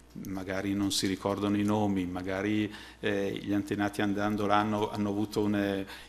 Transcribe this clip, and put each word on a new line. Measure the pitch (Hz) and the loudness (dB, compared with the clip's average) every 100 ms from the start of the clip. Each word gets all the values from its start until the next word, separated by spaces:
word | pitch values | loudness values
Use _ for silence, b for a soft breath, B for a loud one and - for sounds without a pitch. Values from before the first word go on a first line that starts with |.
| - 101 101 | -16 -12 -10
magari | 95 92 95 101 | -8 -4 -2 0
non | 98 98 | 0 2
si | - 101 | 2 0
ricordano | 92 101 98 104 104 | 0 0 2 2 2
i | |
nomi, | 104 107 104 95 90 | 2 2 2 2 -2
magari, | 90 92 95 101 107 104 B B B | -4 -4 -2 0 0 0 B B B
eh, | 107 101 98 - | -2 0 -2 -4
gli | - | -2
antenati | 101 101 101 101 - | 0 0 0 0 0
andando | 104 101 104 104 104 | 0 0 0 0 4
là | 104 | 4
hanno, | 107 104 107 | 4 2 0
hanno | 104 104 | 0 0
avuto | 101 107 110 | 0 0 0
un, | 104 | 2
eh, | 104 101 98 98 B | 2 0 -2 -4 B